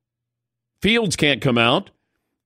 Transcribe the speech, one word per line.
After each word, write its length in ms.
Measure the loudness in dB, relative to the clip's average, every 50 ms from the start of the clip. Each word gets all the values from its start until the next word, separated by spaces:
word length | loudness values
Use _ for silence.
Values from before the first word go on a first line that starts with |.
| _ _ _ _ _ _ _ _ _ _ _ _ _ _ _ _
Fields 360 | -2 0 0 0 0 -2 -2
can't 240 | -2 -2 -2 -2 -2
come 180 | -2 0 0 2
out." 320 | 2 2 0 -2 -4 -8 _ _ _ _ _ _ _ _ _ _ _